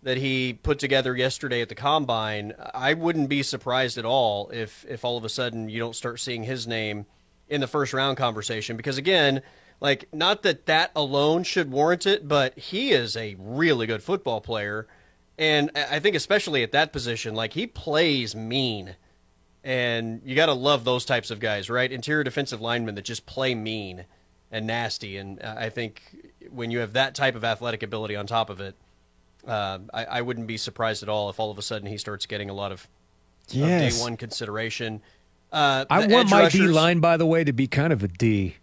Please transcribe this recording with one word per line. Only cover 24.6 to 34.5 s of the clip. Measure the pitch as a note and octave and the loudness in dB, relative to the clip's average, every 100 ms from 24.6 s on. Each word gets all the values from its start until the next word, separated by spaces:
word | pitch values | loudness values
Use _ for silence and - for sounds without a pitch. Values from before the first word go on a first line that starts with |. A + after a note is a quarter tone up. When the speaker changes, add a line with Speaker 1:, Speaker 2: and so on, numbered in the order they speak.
| A2 | -2
Speaker 1:
nasty. | A#2 A#2 - G#2 G2 | -2 -2 -6 -8 -10
And, | G2 G2 | -10 -12
uh, | A2 A2 | -10 -6
I | A2+ | -6
think | A2 A2+ G2+ - - - _ - | -4 -8 -8 -20 -20 -20 _ -18
when | B2 A#2 | -8 -4
you | A#2 | -2
have | A2+ | -2
that | A2+ C3+ | 0 0
type | C3 C3+ A#2 | 2 -2 0
of | |
athletic | A2+ G#2+ A#2+ A2+ | -2 -2 -2 -6
ability | A2 A2 G#2+ G#2 | -6 -6 -4 -6
on | G2+ | -2
top | A2+ G#2+ | -2 -2
of | F#2+ | -4
it, | G2 B2+ _ _ _ _ _ _ - | -12 -14 _ _ _ _ _ _ -6
uh, | A2 G2 F#2+ F#2+ | -4 -2 -6 -10
I, | - A2+ | -10 -6
I | B2 | -4
wouldn't | A#2+ B2 A2+ | -4 -4 -6
be | A2+ | -6
surprised | - - A2+ G#2+ | -8 -2 -2 -2
at | G#2 | -2
all | G#2+ G2+ | -2 -2
if | F#2+ | -2
all | A2 | -6
of | G2+ | -4
a | |
sudden | G2+ A2 G2+ | -6 -6 -6
he | G#2 | -8
starts | - G2+ | -8 -8
getting | - G#2+ G2+ | -6 -6 -6
a | |
lot | G2 G2+ | -6 -6
of, | F#2+ - _ _ _ _ _ _ | -8 -16 _ _ _ _ _ _
Speaker 2:
Yes. | C3 D3+ F3+ C#3 | 0 2 4 2
Speaker 1:
of | A#2+ | 0
day | |
one | A#2+ A#2 | -2 -6
consideration. | A#2 - A2 | -8 -8 -6